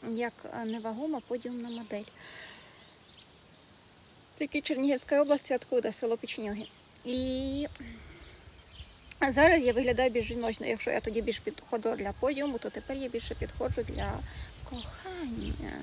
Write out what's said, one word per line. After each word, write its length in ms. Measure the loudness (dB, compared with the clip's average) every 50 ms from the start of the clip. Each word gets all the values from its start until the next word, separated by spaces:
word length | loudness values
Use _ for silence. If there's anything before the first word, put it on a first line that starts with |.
| -4 -2
як, 220 | -2 0 -2 -2 -4 -6 -12 -8 -6
е, 100 | -4 -4
невагома 560 | -4 -4 -4 -4 -4 -4 -2 -2 -2 -2 -4
подіумна 480 | -4 -4 -6 -4 -4 -6 -6 -6 -6 -6
модель. 360 | -8 -8 -8 -6 -6 -6 -6 -10 -14 -16 -16 -14 -12 -12 -12 -14 -14 -16 -18 -20 -20 -20 -20 -20 -20 -20 -20 -20 -20 -20 -20 -20 -20 -20 -20 -20 -20 -20 -20 -20 -20 -20 -20 -20 -20 -20 -20 -20 -20 -20 -20 -20 -8 -6
Такі 220 | -6 -2 -2 -2
Чернігівська 640 | 0 0 0 4 4 4 4 4 4 4 6 6 8
область, 280 | 6 6 2 4 0
откуда? 420 | 0 0 0 2 2 2 2 2 -2
Село 240 | 0 0 0 0
Печеньоги. 500 | 0 0 -4 -4 -2 -2 -4 -4 -4 -6 -10 -12 -20 -20 -20 -20 -12 -6
І 640 | -2 -2 0 0 0 0 0 0 0 0 -2 -2 -4 -6 -10 -12 -12 -12 -14 -14 -16 -16 -16 -16 -18 -18 -18 -18 -20 -20 -20 -20 -20 -16 -16 -16 -16 -18 -20 -14 -14 -2 2 2 4
зараз 360 | 8 10 10 10 10 10 8
я 80 | 6 4
виглядаю 380 | 4 4 4 4 6 4 4
більш 160 | 4 2 0
жіночно. 400 | 0 -2 -2 0 0 -2 -2 0
Якщо 240 | -2 -2 0 0 0
я 100 | 0 0
тоді 220 | 0 0 -2 0 0
більш 160 | 0 -2 -2
підходила 580 | -2 -4 -6 -6 -8 -4 -4 0 0 0 0
для 160 | 0 -2 -4 -2
подіуму, 460 | 0 0 0 2 2 0 0 -2 -2
то 120 | -4 -4
тепер 260 | -6 -6 -6 -6 -6
я 120 | -4 -4 -4
більше 260 | -4 -4 -4 -4 -4
підходжу 480 | -4 -4 -6 -2 -2 -2 0 0 0 -2 -2
для 240 | -2 -2 -2 -2 -2 -4 -4 -8 -8 -8 -10 -10 -10 -12 -12
кохання. 1080 | -8 -8 -8 -8 -8 -10 -10 -10 -8 -6 -4 -4 -4 -4 -4 -4 -4 -4 -4 -4 -6 -6 -8